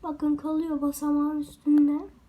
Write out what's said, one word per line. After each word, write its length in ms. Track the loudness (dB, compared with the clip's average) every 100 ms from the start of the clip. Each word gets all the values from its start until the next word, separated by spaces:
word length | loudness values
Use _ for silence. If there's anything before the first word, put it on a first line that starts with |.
Bakın 320 | -8 -4 -2 -2
kalıyor 460 | -2 -2 -2 -2
basamağın 580 | -4 -4 -2 0 0 -4
üstünde. 640 | -8 -6 2 4 4 2 -6 -18